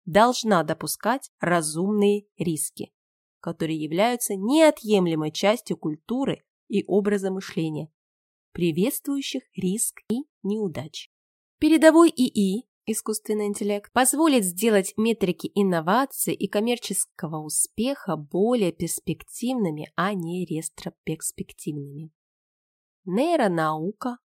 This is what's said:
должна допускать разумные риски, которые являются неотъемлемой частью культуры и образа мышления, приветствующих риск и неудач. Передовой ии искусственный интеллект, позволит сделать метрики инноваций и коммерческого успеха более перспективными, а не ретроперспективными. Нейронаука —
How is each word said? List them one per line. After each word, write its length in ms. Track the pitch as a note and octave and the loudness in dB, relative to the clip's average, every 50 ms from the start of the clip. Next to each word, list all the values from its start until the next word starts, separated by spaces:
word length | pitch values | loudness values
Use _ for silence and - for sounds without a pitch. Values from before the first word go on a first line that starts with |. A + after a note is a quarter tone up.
| _ | _
должна 580 | F#3 D#3 G3+ A3 B3 B3 - - A3 G#3 E3+ D#3 | 0 4 6 6 6 4 0 0 2 2 2 2
допускать 640 | D#3 D#3+ D#3+ - D3+ - - - G3+ A#3+ C#4 - - _ _ | 0 -4 -4 -6 -8 -8 -4 -2 -2 -2 -2 -4 -10 _ _
разумные 840 | - E3+ F3 E3+ D#3+ D3+ D3+ D#3+ F3+ G3+ G#3+ G#3 G3+ G3+ G#3 G3+ - _ _ | -2 0 0 0 0 -2 -4 -2 -2 0 2 2 4 4 2 2 -2 _ _
риски, 560 | - E3+ F3 D#3+ D3 - - - - - - _ _ _ _ _ _ _ _ _ _ | -4 -2 -2 -2 -2 -4 -8 -8 -12 -14 -14 _ _ _ _ _ _ _ _ _ _
которые 420 | - F3 E3 - E3 D#3+ D#3 D#3 D3+ | -10 -10 -6 -6 -4 -4 -4 -4 -4
являются 540 | D3+ D#3+ E3+ G#3 A#3+ B3 A#3+ - - G#3+ | -4 0 0 2 2 0 -2 -4 -4 -4
неотъемлемой 960 | F#3+ F#3+ A3 C#4 D#4+ D#4+ D4+ D4 - - G#3 G#3+ G3 F3+ E3+ E3 D#3 D#3 D3+ D3+ | -4 -2 2 4 6 6 6 4 2 0 2 2 4 4 2 0 0 -2 -4 -4
частью 460 | - - G3 A3 B3 - - F3 - | 0 0 0 0 0 -2 -8 -8 -6
культуры 680 | - D#3+ D3+ - _ - A3+ B3+ C#4 A#3 - - _ _ _ _ _ - | -6 -6 -8 -8 _ -8 -6 -2 -2 -2 -4 -4 _ _ _ _ _ -4
и 160 | - G3+ - | -2 -2 -2
образа 440 | - - G3+ G3+ G3+ G3+ G3+ F#3+ G3 | 0 0 0 2 2 0 0 -2 -4
мышления, 600 | F#3+ F#3+ G3 - - - D#3+ D#3+ D#3 D3+ D#3 D#3 _ _ _ _ _ _ _ _ _ _ _ _ _ | -4 -6 -8 -6 -4 -4 -4 -2 -4 -6 -8 -10 _ _ _ _ _ _ _ _ _ _ _ _ _
приветствующих 880 | - E3+ E3+ D#3+ D#3+ F#3+ B3+ D4 - - C#4+ C#4 C#4 C4+ - - C4+ - _ _ | -2 0 0 2 2 0 0 0 -4 -6 -4 -4 -4 -4 -6 -8 -8 -10 _ _
риск 460 | - F#3 F3+ F#3+ A#3 - - - - - - | -4 -4 -2 -2 -2 -4 -4 -6 -8 -6 -6
и 140 | A3 B3 D4 - _ _ - | -6 -6 -6 -10 _ _ -6
неудач. 680 | F#3+ G#3 A3 G#3+ F#3+ D3 C3+ B2+ D#3 - - - - _ _ _ _ _ _ _ _ _ _ | -4 -4 -2 -4 -4 -6 -8 -10 -12 -14 -16 -18 -18 _ _ _ _ _ _ _ _ _ _
Передовой 520 | - D#4 D#4+ D#4 C#4 D#4+ D4+ E4 E4+ E4 | 2 4 4 8 8 8 10 10 8 6
ии 540 | - - B3+ B3 - - G3+ F#3+ F#3 A3+ - _ _ _ _ | 6 2 0 0 2 0 0 0 0 -2 -6 _ _ _ _
искусственный 600 | - A3 - - - G#3+ - - - G#3+ G#3+ G#3 | -6 -6 -6 -4 -6 -6 -6 -4 -4 -4 -2 -2
интеллект, 460 | G#3 G3+ - G#3 G3+ G#3 G3+ - - _ | -4 -4 -4 -4 -4 -4 -4 -6 -2 _
позволит 520 | B3 C4 - - C#4 D#4+ E4 C#4 B3 G3+ | 0 2 2 2 4 4 4 4 4 2
сделать 500 | F#3 F3 F3+ A3+ A#3 G#3+ G3 F#3+ - - | 0 -2 -2 2 4 4 4 2 2 -2
метрики 540 | - A3 A3+ A3+ A3 - F3 F3 - - - - | -2 0 0 0 0 0 -2 -2 -4 -8 -4 0
инноваций 800 | G3 G#3 F#3+ F3+ E3 D#3 E3 G3 A#3+ C4+ C4 - - - - D#3+ | 0 2 2 2 2 2 2 2 2 2 0 -2 -4 -4 -4 -2
и 140 | - - G3 | -2 -4 -2
коммерческого 880 | - G#3 G#3+ A#3 A#3+ A#3 - - G3 - - - _ - - D3+ D#3+ D#3 | -2 0 0 0 -2 -2 -4 -6 -6 -6 -6 -6 _ -10 -8 -8 -6 -8
успеха 800 | D#3 D3+ - - - - _ - A3 C4 C#4+ - - - E3 | -8 -6 -4 -4 -4 -4 _ -4 -2 -2 -4 -4 -6 -6 -6
более 560 | D3+ D3+ C#3 - E3+ G3+ A3+ B3+ B3 G3+ F3 E3 | -6 -6 -6 -2 0 2 2 2 2 0 0 -2
перспективными, 1200 | - F3 E3 - - - - D#3+ - - - - - - A#3+ C4 B3 G#3+ E3+ D3+ D#3 D3+ - _ | -4 -6 -6 -6 -6 -6 -6 -6 -8 -8 -14 -12 -8 -6 -4 -2 -2 -2 -2 -2 -6 -10 -8 _
а 180 | - E3+ G3 G#3+ | -4 -4 -2 -2
не 320 | F#3 E3 E3 F3 F#3 F3+ | -4 -6 -6 -6 -6 -6
ретроперспективными. 1600 | - D#3 D#3 E3 - - - - F3+ - _ _ - D#3+ D#3 - - - - G3 - - - - - D3+ D3 C#3+ C#3+ C#3+ C#3+ D#3+ D#3+ - _ _ _ _ _ _ _ _ _ _ _ _ _ _ _ _ _ _ | -6 -6 -6 -6 -8 -12 -12 -12 -14 -14 _ _ -8 -8 -6 -8 -10 -10 -10 -14 -14 -16 -12 -12 -10 -10 -8 -10 -12 -14 -16 -16 -16 -20 _ _ _ _ _ _ _ _ _ _ _ _ _ _ _ _ _ _
Нейронаука — 1120 | F#3 F3 G#3 C#4 E4+ F4 D#4 A#3+ G3+ F3 E3 D#3+ D#3 D#3 D#3 D#3 F#3 G#3 - - B3 A#3+ - _ _ _ | -4 0 0 2 2 2 2 2 2 2 0 0 0 -2 -2 -6 -8 -8 -8 -8 -10 -10 -10 _ _ _